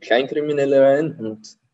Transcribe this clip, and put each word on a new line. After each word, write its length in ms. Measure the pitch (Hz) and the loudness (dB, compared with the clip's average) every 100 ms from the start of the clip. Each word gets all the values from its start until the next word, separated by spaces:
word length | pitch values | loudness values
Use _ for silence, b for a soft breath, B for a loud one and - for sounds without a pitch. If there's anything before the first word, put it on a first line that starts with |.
Kleinkriminelle 800 | - 120 135 151 151 143 139 135 | -2 -2 0 -6 -4 -2 2 4
rein. 340 | 135 143 160 156 | 4 2 -2 -6
Und 380 | 110 107 - _ _ | -10 -12 -18 _ _